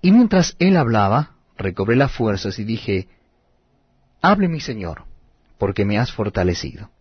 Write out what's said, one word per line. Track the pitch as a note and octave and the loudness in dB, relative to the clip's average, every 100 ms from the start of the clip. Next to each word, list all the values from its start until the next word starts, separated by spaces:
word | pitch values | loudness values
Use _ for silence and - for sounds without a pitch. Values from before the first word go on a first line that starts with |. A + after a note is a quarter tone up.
Y | F3+ | 6
mientras | A3+ A#3 F#3+ E3 - | 4 6 2 0 0
él | F3+ F#3 | 2 2
hablaba, | A#2+ A2 G2 A#2 D3+ _ _ - | 2 2 2 2 -2 _ _ -8
recobré | F#2+ F2 G2 B2 | -6 -4 0 2
las | C#3 | 2
fuerzas | - A2+ G2 G2+ F#2+ | 0 -2 -2 -4 -6
y | |
dije, | G#2+ A2+ - F#2+ - _ _ _ _ _ _ _ _ _ _ _ | -6 -6 -4 -4 -6 _ _ _ _ _ _ _ _ _ _ _
"Hable | F3 G3+ F#3 | 0 2 0
mi | D#3+ | -2
señor, | - A2 F2+ D#2+ - - _ _ _ _ | -8 -8 -8 -10 -16 -20 _ _ _ _
porque | G2 G2 | -4 0
me | G2+ G#2 | 0 0
has | A#2+ | -2
fortalecido." | - G#2 G2 F2+ E2+ C#2+ D#2+ G2+ _ | -2 -4 0 -2 -2 -8 -12 -18 _